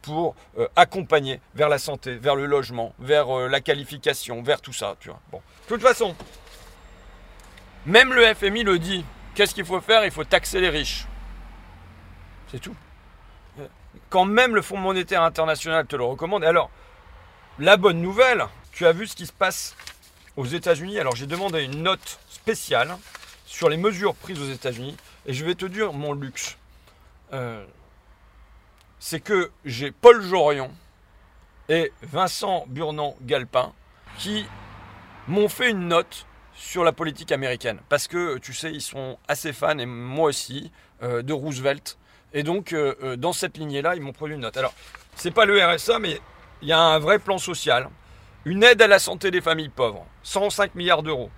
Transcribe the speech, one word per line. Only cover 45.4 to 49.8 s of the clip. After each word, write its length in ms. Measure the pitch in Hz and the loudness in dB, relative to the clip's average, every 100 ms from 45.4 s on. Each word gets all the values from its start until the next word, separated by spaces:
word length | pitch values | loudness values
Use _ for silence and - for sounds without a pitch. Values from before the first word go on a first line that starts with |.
| 214 | 4
le 180 | 202 | 6
R 80 | 175 | 4
S 180 | 170 - | 2 0
A, 100 | 226 | 0
mais 200 | 202 143 - - - - | 0 -8 -12 -20 -20 -14
il 80 | 147 | 2
y 20 | |
a 80 | 160 | 6
un 200 | 165 156 | 6 4
vrai 200 | 151 208 | 4 2
plan 180 | 196 185 | 2 -4
social. 520 | - 170 151 123 127 - - - - - 147 | -4 -6 2 2 0 -14 -20 -20 -20 -14 -6
Une 180 | 185 | 6
aide 180 | 233 226 | 6 8
à 60 | 220 | 8
la 100 | 196 | 6
santé 320 | - 180 196 | 4 -4 -2
des 120 | 180 | -2
familles 280 | 165 160 156 | 0 -2 -4
pauvres, 360 | - | -2